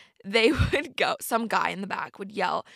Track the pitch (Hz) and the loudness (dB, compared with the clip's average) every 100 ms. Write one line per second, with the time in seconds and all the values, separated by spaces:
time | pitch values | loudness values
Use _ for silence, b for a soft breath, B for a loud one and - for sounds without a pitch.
0 | B B 196 226 226 262 - 294 269 - | B B -2 4 4 4 2 0 -4 -2
1 | 170 - - 226 226 185 165 175 190 180 | 0 0 -2 -2 0 0 0 -4 -6 -6
2 | 156 - 202 208 180 170 - | -8 -10 -10 -4 -2 -2 -6